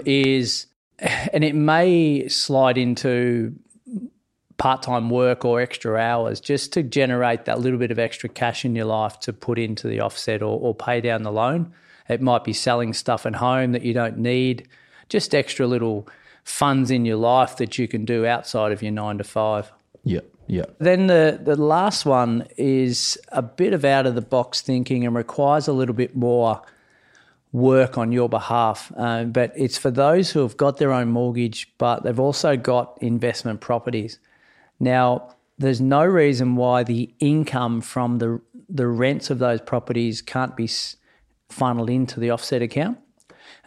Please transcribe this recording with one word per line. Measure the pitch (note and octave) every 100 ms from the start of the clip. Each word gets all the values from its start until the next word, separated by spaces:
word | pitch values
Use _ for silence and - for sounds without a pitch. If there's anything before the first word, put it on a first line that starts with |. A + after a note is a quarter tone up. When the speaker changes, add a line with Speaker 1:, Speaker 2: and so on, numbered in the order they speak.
| C3+
Speaker 1:
is, | C#3 C3+ C3+ A#2+ - - _ _ _ - - C3+
and | -
it | D3+
may | D3+ D3+ D#3+ F#3 E3+ D#3+ C#3+ B2+
slide | - - C3+ C3 B2+
into | B2 A#2+ C3+ B2 B2 A#2+ A2+ - _ _ - A3+ B3 _ _ _ _ -
part-time | C3 C3 - B2 A#2
work | B2 B2+ B2
or | B2 A#2+
extra | B2 - A#2 A2
hours, | A2+ A#2+ A2+ A2
just | - C#3+ -
to | -
generate | C#3 C#3+ C3 B2 B2 A#2 -
that | A#2
little | B2 B2+
bit | A#2+
of | A2+
extra | A2+ - A#2+
cash | - A#2+ A2+
in | B2+ A#2
your | A2
life | A2 G#2+ -
to | -
put | G2+ - A#2
into | A2+ G#2+ A2+
the | A2
offset | A2 - - G#2+
or, | G#2+ G#2+
or | B2 G#2+
pay | - A#2+
down | A#2 A2+
the | G#2+
loan. | G#2+ A#2+ E3 E3+ - _ _ -
It | A#2+
might | B2+ A#2+
be | -
selling | G#2+ - A#2+ A#2
stuff | A2+ - A#2 A#2+
at | A2
home | B2 C3 B2+
that | B2
you | A#2+
don't | A#2 A#2 A2+
need, | A#2 B2+ B2+ A#2+ - _ _ - -
just | G#3 -
extra | C#3+ - - B2
little | B2 A#2 G#2 G2+ - _ _
funds | - - C#3+ C3+ B2
in | B2+ A#2
your | A2
life | A#2 B2 B2+ -
that | A2 -
you | A#2
can | A2+ A2
do | A#2 A#2
outside | A#2+ - A#2 G#2+
of | G2+
your | G#2+
nine-to-five. | G#2+ G#2+ G#2 G2+ - G#2+ G#2 G2+ _ _ _
Speaker 2:
Yeah, | - F2 - _ -
yeah. | F#2 - -
Speaker 1:
Then | D#3+ F3+ F#3+
the, | F3 D#3 D3
the | - D3
last | D3+ D#3 G3 - D3
one | C3 A#2+ A#2 - -
is | C3+ C3+ B2+ A#2 - - -
a | -
bit | A#2+ - F#3+
of | F#3 C#3
out-of-the-box | C3+ C3 A#2 A2 C3 A#2+ -
thinking | - B2+ B2 C3 A#2+
and | A#2
requires | A#2 - C#3+ D3+ C#3+
a |
little | C3+ B2+ A#2
bit | B2+ C3
more | A#2+ A#2+ A2+ G#2+ - _ _ _ _ _ _ _ _
work | B2 B2+ C3 B2+ B2+
on | A2+
your | B2 A#2+
behalf. | A2+ - A#2 A2+ G#2 - -
Uh, | A#2 A#2
but | A#2 A#2+ A#2+ -
it's | C3 -
for | C#3
those | B2 C#3 E3+ F3+
who | D#3
have | B2+ -
got | C#3+ C#3
their | C#3+
own | C3 A#2
mortgage, | A#2 B2 A#2+ A#2+ A2+ - -
but | A#2+ A#2
they've | - A#2+
also | C#3 C#3 D#3+ C3+
got | A#2+ B2 A#2+ -
investment | B2 A#2 A#2+ - A#2+ G#2
properties. | - A#2 B2 A#2 G#2+ - _ _ _ _ _ -
Now, | B2+ B2+ B2 B2+ - - _ -
there's | C#3 A#2+
no | C3 C#3
reason | E3+ F#3 D3 B2+ B2+ B2
why | B2 B2
the | A#2 A#2 B2 -
income | C#3+ D#3 D3 C3 A#2+ A#2
from | - - B2 A#2+
the, | A#2 A#2 - B3 -
the | D#3 B2
rents | A#2 C3 C#3+ -
of | C3
those | B2 A#2
properties | - B2 - A#2+ A#2 A2
can't | - C3 B2+ -
be |
s-, | A2+ - - - _ _ _ _ _
funneled | - B2+ A#2 A2+
into | B2+ B2+ -
the | A#2
offset | A#2 - B2+
account | A#2 C#3 E3+ B3 _ _ _ _ - -